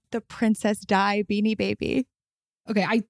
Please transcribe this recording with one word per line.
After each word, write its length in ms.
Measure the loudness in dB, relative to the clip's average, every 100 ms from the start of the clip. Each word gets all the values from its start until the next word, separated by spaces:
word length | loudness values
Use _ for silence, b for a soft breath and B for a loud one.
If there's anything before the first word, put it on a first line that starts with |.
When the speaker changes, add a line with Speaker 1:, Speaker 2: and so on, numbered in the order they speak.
| _
Speaker 1:
the 80 | -8
Princess 580 | -8 0 2 2 0 -2
Di 440 | 0 2 2 0 0
Beanie 280 | 0 2 0
Baby. 500 | -2 -2 -2 -2 -4 _ _ _ _ _ -4
Speaker 2:
Okay, 160 | -2 0
I, 140 | 0 -2